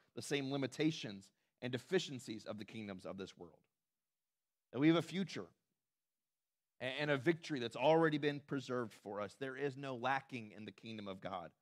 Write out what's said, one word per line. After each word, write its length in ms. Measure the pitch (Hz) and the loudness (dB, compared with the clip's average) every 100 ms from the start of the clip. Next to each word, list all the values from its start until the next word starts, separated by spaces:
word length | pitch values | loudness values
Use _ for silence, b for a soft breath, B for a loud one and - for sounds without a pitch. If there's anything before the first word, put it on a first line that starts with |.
| b | b
the 80 | - | -10
same 280 | - 143 135 | -2 0 0
limitations 800 | 139 131 - 156 156 120 98 - _ _ _ | 0 0 2 2 2 -6 -10 -14 _ _ _
and 120 | 123 | -4
deficiencies 760 | 127 - 185 147 131 131 113 - | -4 2 0 0 -8 -6 -8 -6
of 120 | 107 | -8
the 60 | |
kingdoms 400 | 107 110 104 95 | -8 -8 -8 -8
of 140 | 85 95 | -8 -8
this 180 | 92 - | -8 -10
world. 240 | 87 - _ _ _ _ _ _ _ _ _ _ _ | -18 -18 _ _ _ _ _ _ _ _ _ _ _
That 60 | 117 | 4
we 100 | 151 | 6
have 80 | 165 | 6
a 60 | |
future 440 | 165 170 185 123 87 _ _ _ _ _ _ _ _ _ _ _ _ _ | 2 -2 -2 -4 -10 _ _ _ _ _ _ _ _ _ _ _ _ _
a-, 40 | |
and 260 | 127 131 151 | -6 -2 2
a 80 | 143 | 4
victory 420 | 143 170 - 143 | 4 2 0 -2
that's 160 | 117 113 | -2 4
already 400 | 139 160 160 151 | 6 8 6 4
been 240 | 147 143 | 0 -2
preserved 540 | - 139 131 123 113 | -4 -4 -2 -2 -2
for 260 | - 101 101 | -8 -8 -4
us. 160 | 101 - | -4 -4
There 180 | 135 131 | -8 -2
is 200 | 143 135 | -4 -2
no 180 | 139 | -6
lacking 580 | 123 127 139 - 131 107 92 | -2 2 2 0 -10 -10 -12
in 80 | |
the 80 | 107 | -12
kingdom 340 | - - 110 101 | -12 -10 -8 -6
of 140 | 95 | -6
God. 300 | 90 95 80 _ | -4 -6 -6 _